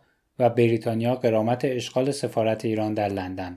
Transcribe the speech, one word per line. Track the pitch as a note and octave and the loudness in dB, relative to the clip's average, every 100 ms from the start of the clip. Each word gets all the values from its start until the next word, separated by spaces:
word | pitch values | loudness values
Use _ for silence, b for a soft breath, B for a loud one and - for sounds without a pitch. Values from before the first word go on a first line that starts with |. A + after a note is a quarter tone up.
| _ _ _ - | _ _ _ 2
و | A#2+ | 2
بریتانیا | A#2+ A#2 A2+ A#2 A2+ A#2 B2+ | 4 4 2 -2 -2 0 0
غرامت | A#2+ A2 A2+ B2 C#3+ | 2 2 2 0 -2
اشغال | B2 A2+ B2+ C3+ | -4 -4 -2 0
سفارت | C3+ A#2+ A#2 A2 A2 A2+ | -2 -4 0 0 0 -2
ایران | A2 G#2+ | -2 -2
در | G#2+ G#2 | 0 -2
لندن | G2 F#2 F#2 F2+ | -2 -6 -8 -10